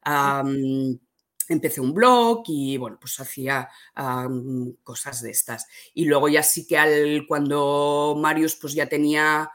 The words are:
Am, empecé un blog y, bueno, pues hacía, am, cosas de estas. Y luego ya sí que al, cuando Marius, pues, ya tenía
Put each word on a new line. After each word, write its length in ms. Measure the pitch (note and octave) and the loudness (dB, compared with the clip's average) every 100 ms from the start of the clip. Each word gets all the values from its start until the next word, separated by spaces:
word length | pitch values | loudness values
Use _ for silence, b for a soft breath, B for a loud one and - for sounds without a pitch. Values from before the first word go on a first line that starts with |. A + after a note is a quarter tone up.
Am, 960 | C#3+ C#3+ C#3 C#3 C3+ C3+ C3+ C3+ C3 B2 _ _ _ - - | -2 0 2 0 -2 -2 -2 -2 -4 -6 _ _ _ -10 -2
empecé 320 | - D#3+ - | -2 -2 -2
un 140 | B2+ | -2
blog 480 | E3+ B3 B3 A#3 A3+ G3 | 4 6 6 4 0 -2
y, 280 | D3 C3+ C3+ | -4 -4 -4
bueno, 220 | A#2 G#2+ | -8 -12
pues 180 | - - | -12 -12
hacía, 500 | B2+ C#3 C3 C3+ B2 B B | -10 -8 -4 -4 -6 B B
am, 840 | - C3+ B2+ B2+ B2+ C3 B2+ B2 - | -8 -4 -4 -4 -6 -4 -6 -6 -12
cosas 380 | - A#2+ C#3 A#2+ | -16 -12 -10 -10
de 80 | A#2 | -6
estas. 360 | - - A2+ - B B | -6 -4 -8 -12 B B
Y 100 | - | -2
luego 240 | D#3+ C#3+ D3 | 2 4 4
ya 140 | D3 | 4
sí 240 | - E3 C#3+ | 2 -2 0
que 100 | D#3 | 4
al, 460 | D#3 D3 D3 D3+ D3 | 4 4 2 0 -2
cuando 880 | D3+ C#3+ D3 C#3+ C#3+ D3 D3 D3 D3+ | -2 0 0 2 2 2 0 0 0
Marius, 380 | D#3 D#3 D#3 - | 0 2 0 -2
pues, 180 | C#3+ | -6
ya 120 | D3+ C#3 | -4 -2
tenía 600 | D3+ D3 D3+ D#3 D3+ D#3 | 0 2 2 2 2 -2